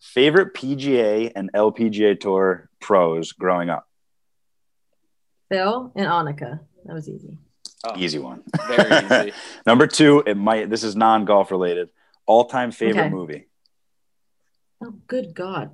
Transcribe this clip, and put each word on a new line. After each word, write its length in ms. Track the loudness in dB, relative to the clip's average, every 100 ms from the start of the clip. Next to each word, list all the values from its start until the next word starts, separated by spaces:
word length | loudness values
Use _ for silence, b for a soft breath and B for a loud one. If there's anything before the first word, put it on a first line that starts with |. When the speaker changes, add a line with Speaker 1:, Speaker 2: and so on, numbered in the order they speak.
Speaker 1:
favorite 520 | -4 2 4 4 2
P 220 | -4 -6 -4
G 240 | 0 2
A 320 | 2 2 -2
and 160 | -4 -4
L 180 | 2 2
P 180 | 2 -2
G 140 | 2
A 120 | 2 2
Tour 540 | 0 2 2 0 -6 _
pros 500 | 2 4 4 0 -6
growing 380 | -4 -2 0 -2
up? 180 | -4 -8 _ _ _ _ _ _ _ _ _ _ _ _ _ _ _ -6
Speaker 2:
Phil 460 | -2 0 -2 -6 -4
and 120 | 0
Annika. 520 | 0 -2 -6 -10 -12 -16 _
That 100 | -14
was 140 | -12 -12
easy. 300 | -14 -16 -20 _ _ -20 -12
Speaker 3:
Oh, 100 | -10 -6
Speaker 1:
Easy 220 | -4 -4
one. 240 | -10 -14 -6 -6 -4
Speaker 3:
very 380 | -4 -2 -2 0
easy. 280 | 0 -2 -10 -18
Speaker 1:
<laughs> 160 | -6 2
Number 220 | 2 2
two, 340 | 4 6 6 2
it 80 | -2
might, 340 | -2 -2 -2
this 140 | -4
is 120 | -4 2
non-golf 540 | 4 4 4 2 2
related. 400 | -2 -2 -2 -6 _ _ _ 2
All-time 440 | 2 2 -2 -4
favorite 340 | -2 -2 0 -2
Speaker 2:
Okay. 40 |
Speaker 1:
movie? 380 | -4 -8 -12 -16 _ _ _ _ _ _ _ _ _ _ _ _ _
Speaker 2:
Oh, 100 | -18 -16 -8
good 260 | -8 -6
God. 380 | -10 -8 -8 -8